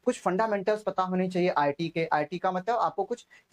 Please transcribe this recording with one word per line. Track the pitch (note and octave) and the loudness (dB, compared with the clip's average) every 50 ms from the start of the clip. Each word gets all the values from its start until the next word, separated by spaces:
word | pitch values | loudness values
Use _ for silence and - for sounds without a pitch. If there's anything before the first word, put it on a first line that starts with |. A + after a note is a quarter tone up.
| - | -2
कुछ | B3 A#3+ - | -2 -2 0
fundamentals | - F#3 F3+ F#3 A3 A3 G#3 G3+ F#3 A3 G#3+ G#3+ G#3+ | 0 0 2 2 2 2 0 0 2 0 0 0 0
पता | G3+ - - F#3 | -4 0 0 0
होने | F#3 F#3 F#3 F#3 F#3 | 0 2 0 0 0
चाहिए | F#3 F3 F3+ F3+ | 0 2 2 2
आईटी | - D3 C#3+ C#3+ C#3+ - E3 D#3+ | 2 2 2 2 0 -2 -4 -4
के। | - E3 E3 D#3+ D3+ | -2 -2 0 0 0
आईटी | D3+ D3+ - F3+ E3+ | 0 0 -2 -4 -2
का | - F#3 | -2 0
मतलब | F#3 F#3 F#3 A3 A#3+ A3 | -2 0 0 0 0 0
आपको | F3+ D#3+ - - G3 | 0 -2 -2 -2 -4
कुछ | - A#3+ - - _ - - _ - | -4 -4 -8 -8 _ -20 -20 _ -2